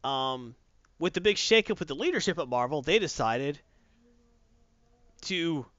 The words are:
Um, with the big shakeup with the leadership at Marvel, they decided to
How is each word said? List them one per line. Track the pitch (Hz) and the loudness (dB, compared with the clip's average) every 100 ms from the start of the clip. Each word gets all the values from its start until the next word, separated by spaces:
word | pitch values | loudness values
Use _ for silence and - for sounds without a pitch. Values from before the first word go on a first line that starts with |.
Um, | 135 135 131 131 120 123 _ _ _ _ | -2 0 0 -4 -8 -18 _ _ _ _
with | 175 | -2
the | 185 | 2
big | 196 196 | 2 2
shakeup | - 220 214 202 | 4 4 4 -4
with | 165 | -4
the | 139 | -2
leadership | 311 294 196 175 | 0 0 0 -2
at | 131 | -2
Marvel, | 123 123 151 | 0 0 -2
they | 139 214 | 2 2
decided | 180 - 113 120 139 147 _ _ _ _ _ _ _ _ _ _ _ _ _ _ - - | 2 0 0 2 -2 -4 _ _ _ _ _ _ _ _ _ _ _ _ _ _ -20 -14
to | - 185 170 151 120 | -4 -2 0 -2 -6